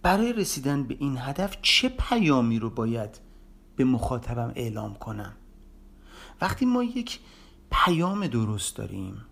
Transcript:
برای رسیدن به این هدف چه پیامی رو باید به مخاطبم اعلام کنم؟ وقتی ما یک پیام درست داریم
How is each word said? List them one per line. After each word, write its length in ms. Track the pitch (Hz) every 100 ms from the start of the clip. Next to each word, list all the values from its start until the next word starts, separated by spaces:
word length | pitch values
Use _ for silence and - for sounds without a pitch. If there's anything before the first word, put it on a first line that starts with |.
برای 300 | 175 196 233
رسیدن 500 | 226 185 - 135 143
به 120 | 123 123
این 180 | 143 131
هدف 380 | 127 143 196 -
چه 260 | - - 254
پیامی 680 | 254 - 240 170 135 117 113
رو 120 | 113
باید 500 | 123 113 117 104 - - - - - - -
به 80 |
مخاطبم 680 | 131 123 - 123 - 120 117 -
اعلام 380 | 117 107 107
کنم؟ 380 | 101 113 104 101 - - - - - - - - - - -
وقتی 260 | 185 - 254
ما 160 | 247
یک 380 | 240 247 233 - - - - - -
پیام 560 | - 185 165 180 202 180
درست 500 | 117 107 104 - -
داریم 480 | 101 98 95 101 113